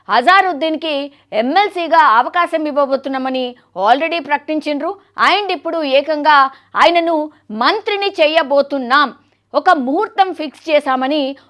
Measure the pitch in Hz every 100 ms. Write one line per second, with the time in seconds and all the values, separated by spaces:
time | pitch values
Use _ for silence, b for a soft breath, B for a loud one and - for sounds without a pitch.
0 | - 214 254 381 381 285 320 311 320 285
1 | 285 b b 202 240 349 403 359 330 330
2 | 294 226 294 359 339 320 302 277 277 269
3 | 277 269 262 262 247 247 b 175 202 269
4 | 330 339 285 285 294 311 294 285 320 392
5 | b - 240 381 403 339 330 330 294 269
6 | 294 302 302 294 269 B B - 294 339
7 | 330 320 302 b _ 214 262 415 - 403
8 | 403 392 302 320 277 277 277 277 240 277
9 | 277 - _ _ _ 294 294 330 247 320
10 | 440 427 381 302 311 - - 294 294 262
11 | 262 302 269 277